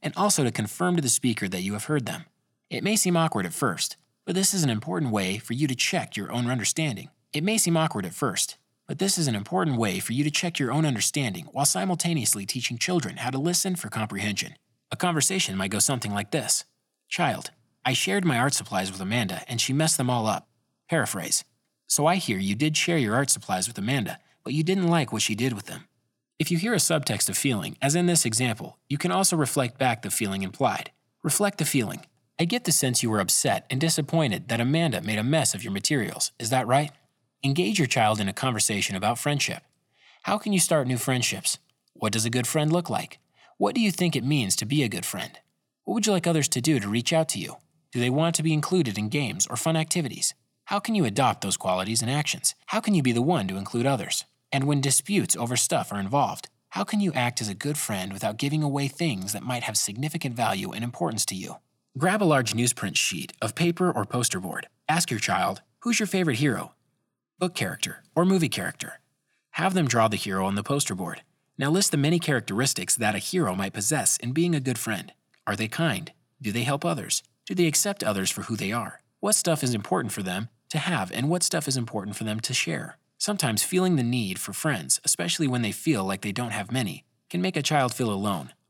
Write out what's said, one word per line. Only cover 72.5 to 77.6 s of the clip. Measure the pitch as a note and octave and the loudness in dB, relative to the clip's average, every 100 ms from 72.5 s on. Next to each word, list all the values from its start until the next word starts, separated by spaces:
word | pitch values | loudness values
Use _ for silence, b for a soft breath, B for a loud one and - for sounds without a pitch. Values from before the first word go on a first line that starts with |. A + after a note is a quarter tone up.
| G2+ C3+ - F2+ - | 0 0 0 -2 0
that | G#2+ G2+ | 0 0
a | |
hero | - F3+ B2 F#2 | -2 0 0 0
might | G2 | -4
possess | G#2 G2 D3+ G2 - | -4 -2 0 0 0
in | B2 | -2
being | C#3+ F3 D#3 | 0 2 2
a | |
good | B2+ A#2+ | 0 -2
friend. | - G2 F#2+ - _ _ - | -4 -6 -8 -18 _ _ -4
Are | G2+ | -4
they | A2 | -2
kind? | - E3 F#2+ - - _ _ | 0 0 0 -6 -16 _ _
Do | B2+ | -4
they | A#2 | -2
help | A#2+ C#3+ | 0 0
others? | E3+ D3 - - - _ - | 0 -2 -4 -6 -6 _ -4
Do | |
they | F#3 | 2